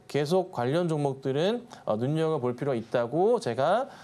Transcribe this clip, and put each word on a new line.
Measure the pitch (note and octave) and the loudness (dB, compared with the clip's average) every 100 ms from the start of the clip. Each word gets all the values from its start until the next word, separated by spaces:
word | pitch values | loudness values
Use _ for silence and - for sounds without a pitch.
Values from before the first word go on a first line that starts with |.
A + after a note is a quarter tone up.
| - | -4
계속 | C#3 D3 F#3 F#3 | -2 2 2 0
관련 | - A#2+ D#3+ F3 | -2 0 2 0
종목들은, | D#3 C#3+ C3 C3+ C3+ F#3 A#3+ - - | 0 0 -2 -2 0 0 -2 -6 -10
어, | - G#2+ | -4 -2
눈여겨볼 | B2+ D#3 D#3+ D#3 B2 B2 | 0 0 0 0 -2 -2
필요가 | C#3+ | -2
있다고 | B2 A2 B2+ A#2+ D3+ G3+ A#3+ | -2 -2 -2 0 2 2 2
제가 | B2+ A#2 D3 G#3+ C4 - | 0 0 2 2 -2 -10